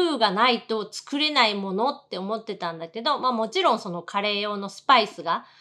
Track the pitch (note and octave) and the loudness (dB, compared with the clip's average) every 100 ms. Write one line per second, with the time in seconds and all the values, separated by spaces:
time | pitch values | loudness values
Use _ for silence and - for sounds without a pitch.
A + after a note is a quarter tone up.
0 | F4 C#4 G#3+ F#3+ B3 A#3 - A3 G#3 - | 2 2 2 4 2 2 -2 -6 -6 -10
1 | - C#4+ D4+ C#4+ A3+ G#3 G3 F#3+ A#3+ - | -6 -2 0 4 2 2 -2 0 0 -2
2 | - - F#3+ A3 G#3+ G3 F3 E3 E3 A3+ | -8 -8 -6 -6 -6 -8 -6 -8 -10 -4
3 | B3+ C4+ B3+ A#3 A3 E4+ F4+ A3+ G#3 F3 | -2 0 0 0 0 2 2 2 -2 -10
4 | E3 G3+ G#3 G3+ G#3 G3+ G3 - - B3+ | -6 -2 -2 -2 -4 -6 -8 -4 4 4
5 | G3+ - E3 F#3+ - - | 4 -2 -4 -4 -6 -20